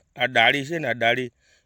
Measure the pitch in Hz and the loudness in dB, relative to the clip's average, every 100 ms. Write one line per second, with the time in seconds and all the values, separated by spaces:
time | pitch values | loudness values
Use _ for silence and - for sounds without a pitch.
0 | _ - 123 123 113 143 139 170 143 117 | _ -6 -2 2 2 2 -4 -6 -4 0
1 | 113 123 123 - _ _ | 0 0 -4 -12 _ _